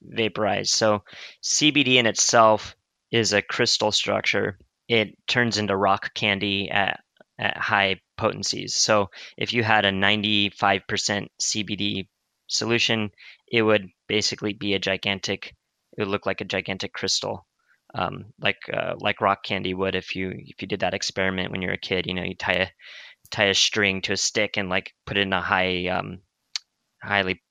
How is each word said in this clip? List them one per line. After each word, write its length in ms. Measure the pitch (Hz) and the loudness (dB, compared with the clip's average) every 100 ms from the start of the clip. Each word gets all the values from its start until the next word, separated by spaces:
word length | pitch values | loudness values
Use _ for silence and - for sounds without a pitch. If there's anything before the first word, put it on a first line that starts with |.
vaporized. 680 | - 107 110 104 104 101 101 | -8 -2 -2 0 0 0 0
So 320 | - 110 104 - - - - | 2 2 2 -2 -18 -20 -10
C 300 | - - 151 | -4 2 6
B 120 | 143 | 6
D 140 | 127 127 | 6 4
in 100 | 113 | 4
itself 720 | 98 - 120 110 107 - - _ _ _ | 2 4 8 8 6 0 -18 _ _ _
is 220 | 117 104 | 0 4
a 100 | 101 | 2
crystal 480 | - - 120 - 107 | 2 0 0 2 0
structure. 680 | - - 104 - 101 101 95 _ _ - | 0 0 0 0 0 -2 -4 _ _ 0
It 300 | 117 104 - - | 0 0 -4 -2
turns 300 | 127 117 107 | 0 2 0
into 180 | 104 | 0
rock 380 | 98 98 98 - | 2 2 2 -2
candy 580 | - 110 98 101 98 98 | -4 -2 0 0 -2 0
at, 300 | 104 95 - _ _ _ - | 0 0 -4 _ _ _ -6
at 180 | 107 - | -4 -4
high 460 | - 107 98 92 _ - | 0 2 2 -2 _ -4
potencies. 560 | 110 98 98 101 95 | -2 -2 -4 -6 -4
So 360 | - - 107 98 - - - | 0 2 2 0 -6 -14 -8
if 160 | 110 | -4
you 100 | 117 | 0
had 220 | 110 110 98 | 2 4 4
a 60 | |
ninety-five 920 | 95 98 107 104 104 101 - 101 98 - | 2 2 2 2 2 0 2 2 2 0
percent 440 | 104 - 101 - - | -4 -2 -2 -6 -6
C 220 | - 110 | -4 -4
B 120 | 98 | -4
D 340 | 98 101 101 95 _ _ _ - | -4 -4 -4 -8 _ _ _ -8
solution, 640 | - 113 117 - 113 104 - - - _ | -4 0 0 2 0 -2 -8 -20 -20 _
it 120 | 117 | 2
would 260 | 107 104 92 _ - | 4 2 0 _ -4
basically 460 | 107 101 - 104 | -2 -2 -4 -6
be 220 | 101 101 | -4 -2
a 40 | 98 | -2
gigantic, 760 | 95 95 101 98 - 98 - - _ _ _ - | -2 -2 -2 -2 -4 -6 -8 -18 _ _ _ -6
it 60 | |
would 80 | 101 | -4
look 160 | 101 98 | -2 -2
like 140 | 98 | -6
a 60 | 95 | -4
gigantic 460 | 95 92 95 101 | -4 -4 -6 -8
crystal, 540 | - 95 - 104 98 - _ _ _ _ | -6 -4 -2 -4 -8 -12 _ _ _ _
um, 320 | - 92 95 101 - | -4 -4 -6 -14 -4
like, 180 | 107 - - | -4 -2 -4
uh, 220 | 101 90 82 | -4 -4 -2
like 220 | 104 - | -2 0
rock 220 | 101 98 | 2 0
candy 300 | - 98 95 | -2 -4 -2
would 200 | 92 95 | -2 -2
if 200 | 92 - | -2 -4
you, 180 | 92 95 | -6 -6
if 260 | 98 - - | -8 -14 -14
you 80 | 98 | -8
did 120 | 101 | -4
that 140 | 92 | -2
experiment 560 | 98 - - 95 95 92 | -2 -4 -2 -2 -2 -4
when 120 | 98 | -4
you 60 | 92 | -4
were 60 | |
a 40 | 95 | -4
kid. 280 | - 92 90 | -2 -2 -2
You 80 | |
know, 100 | 92 | -4
you 100 | 92 | -6
tie 180 | 92 - | -4 -2
a, 140 | 90 95 - - - - - - | 0 -2 -6 -20 -20 -20 -20 -8
tie 160 | - 101 | 0 2
a 80 | |
string 480 | 92 - 113 101 95 | 2 0 2 0 0
to 100 | 101 | -4
a 40 | 95 | -2
stick 400 | - 113 104 - | -2 -2 -2 -2
and, 120 | 95 | -2
like, 260 | 95 - _ - | -4 -4 _ -4
put 100 | 101 | -2
it 60 | |
in 100 | 98 | 0
a 80 | 92 | 0
high, 460 | 87 95 92 90 90 | 0 2 2 0 -2
um, 340 | 92 101 92 _ _ _ - _ _ _ _ | -2 -4 -10 _ _ _ -14 _ _ _ _
highly 400 | 107 101 92 92 _ | -2 0 0 -4 _